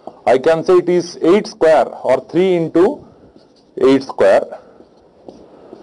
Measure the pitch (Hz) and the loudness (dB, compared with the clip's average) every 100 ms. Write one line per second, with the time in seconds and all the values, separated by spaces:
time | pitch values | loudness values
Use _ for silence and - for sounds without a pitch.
0 | - - - 127 147 165 156 180 175 180 | -20 -8 0 0 2 -2 2 0 2 -4
1 | 175 - 156 202 - - 160 151 107 - | -4 -4 0 0 -2 -2 2 2 0 -4
2 | 117 131 - 165 190 175 160 165 196 294 | -4 -4 -2 -2 0 0 -2 0 0 -2
3 | - _ - _ _ _ _ - 135 135 | -16 _ -20 _ _ _ _ -2 0 0
4 | 135 - 190 226 - - - - _ _ | -2 0 2 2 0 -14 -20 -20 _ _
5 | _ _ - - - - - - | _ _ -20 -20 -20 -20 -20 -20